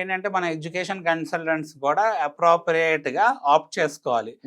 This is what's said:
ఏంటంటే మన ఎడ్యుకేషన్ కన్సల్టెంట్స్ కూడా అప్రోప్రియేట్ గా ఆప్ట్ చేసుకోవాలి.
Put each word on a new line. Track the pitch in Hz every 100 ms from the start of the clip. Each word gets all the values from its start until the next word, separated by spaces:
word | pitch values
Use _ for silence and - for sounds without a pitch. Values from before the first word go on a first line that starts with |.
ఏంటంటే | 185 185 202
మన | 190
ఎడ్యుకేషన్ | 175 160 160 175 175 190 170
కన్సల్టెంట్స్ | 165 156 170 160 160 156 139
కూడా | 139 170 220 196 147
అప్రోప్రియేట్ | - 170 170 170 160 160 156 139
గా | 139 220 262 143
ఆప్ట్ | 151 151 196
చేసుకోవాలి. | 151 - 139 120 110 -